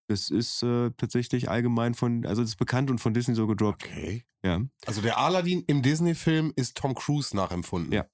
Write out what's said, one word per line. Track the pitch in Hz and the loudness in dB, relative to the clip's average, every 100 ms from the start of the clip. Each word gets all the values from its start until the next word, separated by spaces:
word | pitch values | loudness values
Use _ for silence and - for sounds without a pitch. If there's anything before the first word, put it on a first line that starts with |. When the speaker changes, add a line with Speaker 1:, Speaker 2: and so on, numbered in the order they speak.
| - | -4
Speaker 1:
Das | 101 - | -4 0
ist, | 95 120 - | 0 0 -2
äh, | 120 120 120 - | 0 0 0 -2
tatsächlich | 110 123 120 123 123 | -2 -2 0 -2 0
allgemein | 110 120 117 120 | 0 2 2 0
von, | 117 123 117 | 0 0 0
also | 92 104 | 0 0
das | 113 | -2
ist | - | -2
bekannt | - 123 135 | 0 0 0
und | 120 | 0
von | 117 | 0
Disney | 110 120 | 0 2
so | 113 107 | 0 2
gedroppt. | 104 104 101 | 2 0 0
Speaker 2:
Okay. | - - 78 113 - _ | -8 -8 -6 -8 -10 _
Speaker 1:
Ja. | 92 85 135 - - | 0 0 -2 -6 -6
Speaker 2:
Also | 104 | -2
der | 110 110 | 0 2
Aladdin | 143 185 175 180 165 | 2 2 2 0 2
im | 143 | 2
Disney-Film | 131 156 170 165 - 160 156 - | 4 4 2 2 2 2 2 0
ist | 123 - | -4 -2
Tom | 139 | -4
Cruise | 127 - 147 - 101 | -2 0 0 0 0
nachempfunden? | 92 87 87 90 80 | 0 -2 -2 -4 -2
Speaker 1:
Ja, | 101 - | -2 -4